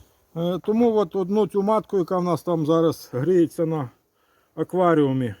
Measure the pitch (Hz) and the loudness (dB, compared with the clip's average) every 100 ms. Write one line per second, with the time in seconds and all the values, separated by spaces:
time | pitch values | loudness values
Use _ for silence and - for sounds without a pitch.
0 | _ _ _ 165 170 180 - 220 240 214 | _ _ _ -6 -4 -4 -2 2 2 2
1 | 196 196 185 208 208 202 196 220 - 202 | 0 -2 -2 0 0 0 0 0 0 -4
2 | 165 185 180 160 - 170 151 165 165 - | -2 -2 -2 -2 -2 -2 2 2 2 -2
3 | - 123 147 185 165 - 165 160 127 _ | -8 -6 0 2 2 -2 -4 -4 -8 _
4 | _ _ _ _ _ - 156 180 175 160 | _ _ _ _ _ -10 -6 0 2 4
5 | 139 131 123 98 | 2 0 -4 -6